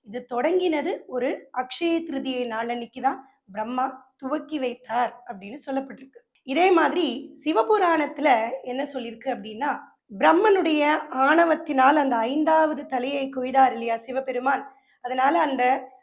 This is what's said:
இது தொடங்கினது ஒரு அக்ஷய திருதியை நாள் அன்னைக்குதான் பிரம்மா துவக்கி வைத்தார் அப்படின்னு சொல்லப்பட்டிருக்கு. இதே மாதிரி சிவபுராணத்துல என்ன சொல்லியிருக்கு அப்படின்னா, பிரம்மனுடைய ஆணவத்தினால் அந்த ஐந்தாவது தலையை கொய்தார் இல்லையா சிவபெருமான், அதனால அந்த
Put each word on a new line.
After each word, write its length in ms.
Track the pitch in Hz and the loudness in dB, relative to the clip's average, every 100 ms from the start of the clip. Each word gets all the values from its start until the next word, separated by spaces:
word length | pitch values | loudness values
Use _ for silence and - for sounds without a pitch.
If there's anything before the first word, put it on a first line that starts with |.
இது 240 | 220 226 - | -14 -12 -8
தொடங்கினது 680 | 240 285 370 359 311 285 - - | -2 0 0 0 0 -2 -6 -6
ஒரு 440 | 254 254 359 - - | -4 -4 -4 -6 -8
அக்ஷய 460 | 254 - 339 330 | -8 -4 -2 -2
திருதியை 420 | 320 269 269 254 240 | -2 -6 -6 -4 -4
நாள் 200 | 220 233 | -4 -4
அன்னைக்குதான் 520 | 240 233 262 262 - - _ _ | -6 -8 -4 -4 -4 -10 _ _
பிரம்மா 640 | 196 220 254 262 262 - _ | -8 -6 -2 -4 -6 -18 _
துவக்கி 420 | 262 302 - 302 | -6 -6 -6 -6
வைத்தார் 640 | 254 233 - 233 233 - - | -6 -6 -6 -2 -2 -4 -16
அப்படின்னு 320 | 202 196 269 285 | -16 -14 -14 -8
சொல்லப்பட்டிருக்கு. 520 | 269 269 190 - - _ _ | -6 -8 -14 -20 -20 _ _
இதே 280 | - 269 370 | -6 2 4
மாதிரி 680 | 339 294 320 302 233 - - | 4 4 0 -2 -4 -10 -8
சிவபுராணத்துல 1080 | 294 349 - 427 359 320 285 277 294 240 226 262 | -2 0 2 2 4 2 0 0 2 2 2 -6
என்ன 220 | 254 247 | -8 -6
சொல்லியிருக்கு 440 | 277 277 233 226 269 | -6 -8 -10 -8 -8
அப்படின்னா, 500 | 220 202 214 285 233 - _ _ 196 | -8 -8 -6 -4 -4 -10 _ _ 2
பிரம்மனுடைய 800 | 294 320 427 381 330 311 294 302 - | 4 6 6 4 4 2 2 0 -2
ஆணவத்தினால் 840 | 262 269 320 339 311 - 269 262 302 | 0 4 6 4 2 0 4 6 6
அந்த 200 | 277 233 | 2 0
ஐந்தாவது 680 | 226 294 311 320 311 285 285 | 0 0 2 4 4 0 -6
தலையை 420 | 262 254 285 269 | -4 -4 -4 -4
கொய்தார் 440 | 269 254 262 262 | -4 0 4 4
இல்லையா 240 | 233 233 226 | 4 -4 -4
சிவபெருமான், 760 | 226 254 262 247 262 269 - - _ _ | -4 -6 -4 -4 -2 -2 -4 -18 _ _
அதனால 400 | 247 262 269 339 | -6 0 2 4
அந்த 500 | 311 269 247 269 - - | 2 2 2 2 -2 -18